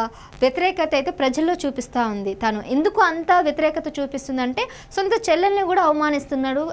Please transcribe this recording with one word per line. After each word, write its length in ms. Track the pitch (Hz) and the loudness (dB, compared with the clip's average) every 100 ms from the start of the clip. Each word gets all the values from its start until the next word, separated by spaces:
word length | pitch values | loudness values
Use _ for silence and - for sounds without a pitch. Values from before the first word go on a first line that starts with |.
| 226 - - - | -2 -6 -12 0
వ్యతిరేకత 520 | 254 339 370 359 311 277 | 0 2 0 0 0 0
అయితే 120 | 349 349 | -2 0
ప్రజల్లో 360 | 262 254 320 349 | 0 2 0 0
చూపిస్తూ 380 | 277 262 - 247 226 | -4 -6 -6 -2 -2
ఉంది. 180 | 208 196 196 | -2 -6 -2
తను 180 | 226 214 - | -2 -2 -2
ఎందుకు 260 | 269 330 - 359 | 0 2 4 2
అంత 240 | 320 330 359 302 | 2 2 4 4
వ్యతిరేకత 420 | 294 311 311 302 294 | 2 0 0 -6 -6
చూపిస్తుందంటే, 640 | 277 269 - 262 254 262 508 - - 392 | -6 -6 -4 -2 -2 -2 -6 -8 -8 -2
సొంత 160 | 381 453 370 | 0 2 2
చెల్లెల్ని 360 | 330 392 403 359 | 2 2 2 2
కూడా 120 | 370 320 | 4 4
అవమానిస్తున్నాడు 760 | 302 302 285 285 269 269 269 320 | 2 2 0 -2 -2 0 -2 -2